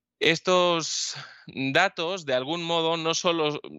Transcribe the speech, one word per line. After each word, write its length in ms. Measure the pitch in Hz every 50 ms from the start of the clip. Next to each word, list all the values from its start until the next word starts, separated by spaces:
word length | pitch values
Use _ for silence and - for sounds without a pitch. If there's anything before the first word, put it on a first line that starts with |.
| _ _ _ -
Estos 960 | - 151 165 156 - - 185 180 180 180 170 165 156 - - - - - - - - - - - -
datos, 800 | - - - 135 135 135 160 185 196 - - 165 165 190 190 165
de 80 | 139 127
algún 280 | 127 131 139 165 175 170
modo, 340 | 165 170 170 165 160 165
no 160 | 165 160 160 165
solo 480 | - - 180 170 165 156 151 147 143 - - 73